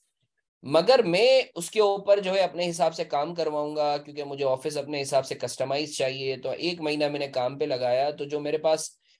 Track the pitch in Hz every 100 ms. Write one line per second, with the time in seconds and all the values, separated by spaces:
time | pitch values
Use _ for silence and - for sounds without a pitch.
0 | _ _ _ _ _ _ 123 156 185 262
1 | 190 175 247 262 - - 170 220 202 196
2 | 202 202 185 190 180 170 175 170 165 165
3 | 165 143 156 170 156 151 147 151 147 147
4 | 147 147 143 139 139 131 156 151 139 147
5 | 139 139 131 139 123 - 131 143 151 -
6 | 131 135 139 131 131 - 165 175 156 151
7 | 147 147 139 135 123 139 151 127 123 127
8 | 143 147 143 147 147 151 160 160 - -
9 | _ _